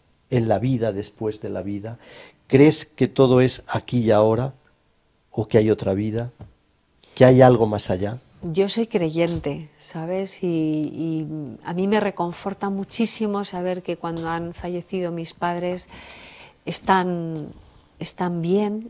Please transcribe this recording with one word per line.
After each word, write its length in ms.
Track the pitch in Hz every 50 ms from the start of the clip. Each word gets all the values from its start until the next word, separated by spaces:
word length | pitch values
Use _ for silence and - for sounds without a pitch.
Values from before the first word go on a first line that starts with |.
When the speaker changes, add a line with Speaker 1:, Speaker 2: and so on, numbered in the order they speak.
| _ _ _ _ _ -
Speaker 1:
en 200 | 135 120 113 113
la 100 | 104 98
vida 320 | 117 131 131 113 113 110
después 480 | 98 98 101 - - - 113 107 107 -
de 100 | - 101
la 120 | 98 95
vida? 360 | 92 101 101 101 104 113 120 - - - - - - - _ _ _
¿Crees 360 | - 139 131 147 156 151 - -
que 200 | - _ - 135
todo 340 | - - - 135 123 127 127
es 200 | 127 123 - - -
aquí 320 | - - 113 - - 127 120
y 100 | 113 110
ahora 440 | 107 104 107 110 110 117 131 135 - _ _ _ _ _ _ _ _ _ _ _ _ _ _ _
o 180 | - 113 107
que 120 | - - 110
hay 100 | 107 110
otra 240 | 104 - - 98 98
vida? 380 | 101 107 107 107 113 117 120 - - - - _ _ _ _ _ _ _ _ _ _ _ _ -
¿Que 100 | - 131
hay 200 | 127 131 127 131
algo 240 | 127 123 110 113
más 240 | 107 107 101 - -
allá? 260 | 95 92 98 101 120 127 - _ _ -
Speaker 2:
Yo 260 | - 175 156 190 196 196
soy 180 | - 226 233
creyente, 840 | 220 - 190 170 156 151 165 170 170 170 160 - 147 143 156 156 151 _
¿sabes? 640 | - - - - 165 160 170 185 190 196 190 - - 185
Y, 40 |
y 800 | 175 170 160 156 156 156 151 151 - - - 160 165 160 156 156 151 156 156 147 127 - - -
a 100 | - 170
mí 140 | 180 190
me 120 | 196 214 214
reconforta 720 | 208 196 - - 175 175 170 - - 196 196 - 202 202
muchísimo 720 | 196 196 196 - - - 226 208 - - 220 208 202 202 202
saber 400 | - 190 180 180 185 180 180 175
que 140 | - 170
cuando 300 | 165 - 170 165 165 165 165
han 260 | 165 165 170 170 175
fallecido 560 | - - 175 180 175 165 - 196 185 180 170
mis 220 | 170 165 165 - -
padres 540 | - 175 175 175 175 180 180 180 180 - - - - - - - - - - - - - - _ _ -
están, 840 | - 165 - - - 190 185 180 185 175 170 165 165 160 156 147 - - - - - _ _ _ _ _ -
están 420 | 170 - - - 180 175 175 170
bien 480 | 165 170 190 208 208 208 208 214 226 233